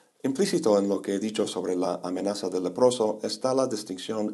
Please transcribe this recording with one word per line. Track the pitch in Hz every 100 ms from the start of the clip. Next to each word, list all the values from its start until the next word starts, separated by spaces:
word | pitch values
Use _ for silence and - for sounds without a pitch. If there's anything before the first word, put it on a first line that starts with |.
| _ _
Implícito | 131 135 - - 107 104
en | 101
lo | 95
que | -
he | 95
dicho | 107 107 101
sobre | 92 92 90
la | 90 82
amenaza | 87 92 98 101 95
del | 92
leproso | 90 87 127 123 107 107
está | 110 - 131
la | 131 131
distinción | 104 - 95 - 110 104